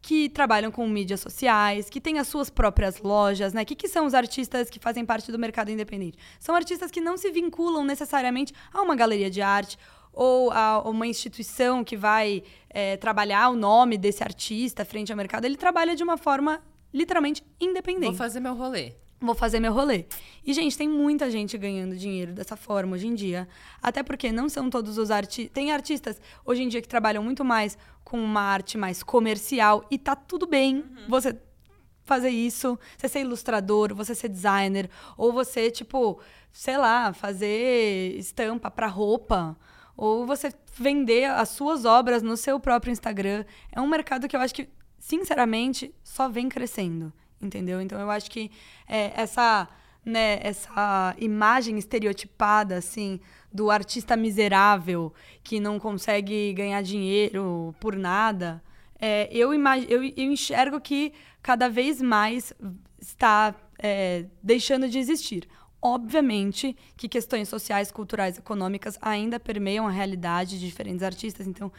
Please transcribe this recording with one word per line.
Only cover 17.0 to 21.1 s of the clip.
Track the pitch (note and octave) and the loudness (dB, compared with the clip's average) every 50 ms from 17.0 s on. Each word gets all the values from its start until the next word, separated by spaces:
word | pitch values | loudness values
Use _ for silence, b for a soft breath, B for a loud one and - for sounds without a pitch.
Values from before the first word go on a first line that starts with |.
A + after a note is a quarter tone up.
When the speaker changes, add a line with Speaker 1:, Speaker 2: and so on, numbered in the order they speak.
| E4 - F4+ E4+ D4 C#4+ D4+ - - _ _ - | -2 2 2 2 2 2 -2 -4 -8 _ _ -4
Speaker 1:
independente. | E4+ F#4 F#4 F#4 F#4 F4+ F4+ F#4 E4+ - | -2 -2 -2 -2 -4 -4 -2 -2 -2 -2
Speaker 2:
Vou | F3+ | -2
fazer | F3+ A#3+ A#3 G#3 B3 | -2 -4 -6 -4 -6
meu | B3+ B3+ B3+ | -6 -6 -6
rolê. | A#3 B3+ C4 B3+ F#3 B2+ A#2 A#2 - - - _ _ | -6 -6 -6 -4 -6 -6 -8 -14 -20 -20 -20 _ _
Speaker 1:
Vou | B3 A#3 A#3 | -2 -2 0
fazer | - A#3+ A3+ A3 A3+ | 2 2 2 2 2
meu | A3+ A3+ G#3 | 2 2 2
rolê. | B3 C#4 D4 A#3 F3+ E3+ B B B B B B B B | 2 2 2 2 0 -2 B B B B B B B B
E, | C#4 C#4 | -2 -2
gente, | D#4 E4 D4 - | 0 0 -2 -2
tem | - D4+ | 0 -2
muita | D4+ D4+ D4 C#4+ D4 | 0 2 2 2 2